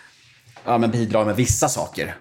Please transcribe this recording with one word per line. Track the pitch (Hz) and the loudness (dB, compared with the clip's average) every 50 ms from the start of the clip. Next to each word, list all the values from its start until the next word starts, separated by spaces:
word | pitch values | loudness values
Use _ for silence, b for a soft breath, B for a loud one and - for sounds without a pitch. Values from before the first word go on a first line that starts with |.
| B B B B B B B B B B B - - | B B B B B B B B B B B -10 -2
ja, | - 120 117 | 0 2 2
men | 117 113 | 2 2
bidrar | 117 120 117 104 110 110 107 | 2 0 0 2 2 2 2
med | 110 - | 2 2
vissa | 110 123 - - - 160 139 | 0 0 0 0 0 0 0
saker | - 92 78 - - - 76 - - - | 0 -2 -6 -6 -6 -8 -8 -8 -10 -14